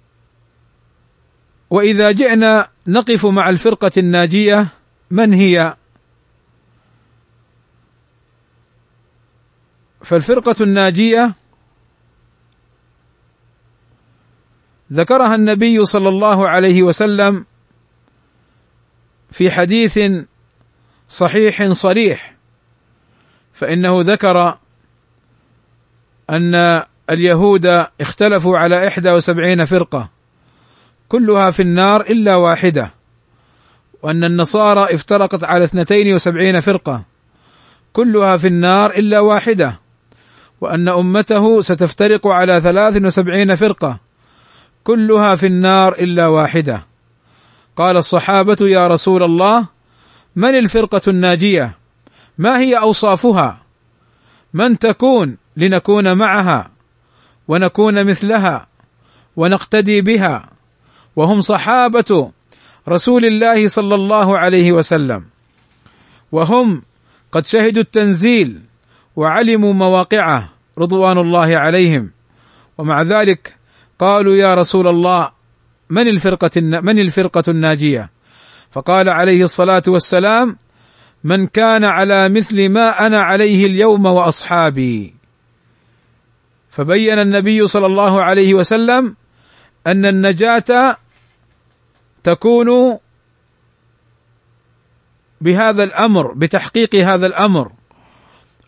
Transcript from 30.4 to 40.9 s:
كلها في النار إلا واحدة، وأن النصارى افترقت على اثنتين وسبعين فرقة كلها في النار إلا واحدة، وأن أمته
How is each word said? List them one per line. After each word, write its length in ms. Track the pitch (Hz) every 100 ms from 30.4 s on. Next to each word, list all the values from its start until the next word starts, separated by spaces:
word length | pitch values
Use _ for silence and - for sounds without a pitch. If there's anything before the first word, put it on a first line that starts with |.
| _ _ _ _ _ _ -
كلها 420 | 240 214 202 190
في 100 | 170
النار 400 | 180 175 196 214
إلا 340 | 208 226 208 185
واحدة، 560 | 170 165 180 147 110 - _ _ _ _ _ _ _ _ _ _
وأن 200 | 151 165
النصارى 720 | 170 175 165 214 208 202 196 165
افترقت 480 | - 202 190 185
على 200 | 160 185
اثنتين 500 | 170 185 165 208 208
وسبعين 460 | 185 175 165 190 180
فرقة 440 | 175 190 - 123 95 _ _ _ _ _ _ _ _
كلها 440 | - 240 214 196 180
في 100 | 185
النار 440 | 175 175 196 208
إلا 280 | 202 208 208
واحدة، 600 | 208 208 220 208 143 92 _ _ _ _ _ _ _ _
وأن 260 | - 165
أمته 760 | 175